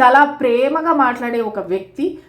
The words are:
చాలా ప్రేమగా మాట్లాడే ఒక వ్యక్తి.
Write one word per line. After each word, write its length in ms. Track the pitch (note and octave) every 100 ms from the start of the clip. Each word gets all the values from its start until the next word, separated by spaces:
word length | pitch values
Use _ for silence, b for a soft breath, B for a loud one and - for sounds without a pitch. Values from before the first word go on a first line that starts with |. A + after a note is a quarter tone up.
చాలా 220 | B3+ C4+
ప్రేమగా 680 | C#4+ C#4+ B3+ A#3+ C4+ D#4 D#4+
మాట్లాడే 480 | D#4 B3+ B3 A#3+ A#3
ఒక 180 | A3 G#3
వ్యక్తి. 600 | E3+ F#3+ F#3+ - E4 B